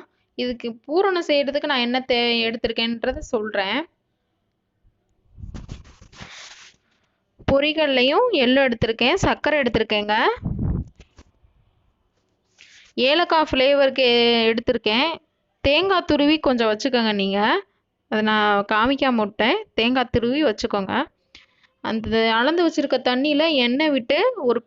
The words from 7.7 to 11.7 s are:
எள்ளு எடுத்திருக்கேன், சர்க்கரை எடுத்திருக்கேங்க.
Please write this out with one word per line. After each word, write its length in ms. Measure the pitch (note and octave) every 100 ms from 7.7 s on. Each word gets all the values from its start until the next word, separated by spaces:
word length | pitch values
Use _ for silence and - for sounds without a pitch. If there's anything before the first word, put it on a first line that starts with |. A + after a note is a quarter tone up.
| D#4 D4+ C4 B3+ E4 B4 F#4
எள்ளு 220 | A#3+ C4
எடுத்திருக்கேன், 600 | C4+ A#3 A3+ A3+ A#3+ F#4
சர்க்கரை 380 | - A#3+ - D4
எடுத்திருக்கேங்க. 560 | B3+ A3+ A3 G#3+ G#3 G#3+ D#4 B4 - - - - - - _ - - _ _ _ _